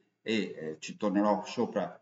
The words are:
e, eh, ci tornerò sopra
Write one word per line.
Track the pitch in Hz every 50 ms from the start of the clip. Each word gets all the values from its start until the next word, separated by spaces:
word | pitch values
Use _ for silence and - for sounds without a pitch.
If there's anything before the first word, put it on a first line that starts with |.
| _ _ _ _
e, | _ - 113
eh, | 107 95 - - 80 78 78 80 80
ci | - - 90
tornerò | - 110 104 95 101 104 104 101 101 -
sopra | - - - 113 98 - 104 90 87 - -